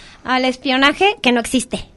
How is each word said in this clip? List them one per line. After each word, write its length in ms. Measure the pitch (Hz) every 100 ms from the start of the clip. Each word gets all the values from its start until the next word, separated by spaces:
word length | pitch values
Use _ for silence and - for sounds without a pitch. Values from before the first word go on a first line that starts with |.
| - -
Al 220 | - 254
espionaje 720 | 262 254 285 254 277 294 392 427
que 100 | 262
no 80 | 240
existe. 480 | 226 254 226 202 -